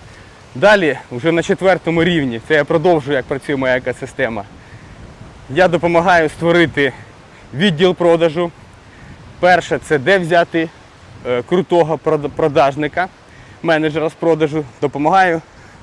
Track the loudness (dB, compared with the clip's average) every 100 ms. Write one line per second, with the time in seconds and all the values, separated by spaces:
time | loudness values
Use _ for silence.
0 | -20 -20 -20 -20 -16 0 2 4 2 -4
1 | -8 -6 -2 -2 -2 -2 0 0 -2 -2
2 | 0 0 -2 -6 -2 -2 0 0 2 0
3 | 0 -4 -4 -8 -6 -4 0 -2 -4 -8
4 | -10 -6 -4 -6 -12 -20 -20 -20 -20 -20
5 | -20 -20 -20 -20 -6 2 2 2 2 2
6 | 4 2 2 -2 0 2 2 0 -2 -4
7 | -20 -20 -20 -20 -14 -2 -2 2 0 2
8 | 2 4 2 0 -6 -8 -20 -20 -20 -20
9 | -20 -20 -18 -2 2 2 0 -6 -2 -2
10 | 2 0 2 0 0 -2 -4 -10 -20 -20
11 | -20 -12 -4 -4 -2 -2 0 0 2 -2
12 | -2 -2 -4 -4 0 2 0 0 -6 -4
13 | -6 -10 -20 -20 -20 -8 -2 0 0 -2
14 | -4 -2 0 0 0 -4 -8 -6 -6 -2
15 | 0 2 2 -2 -6 -20 -20 -20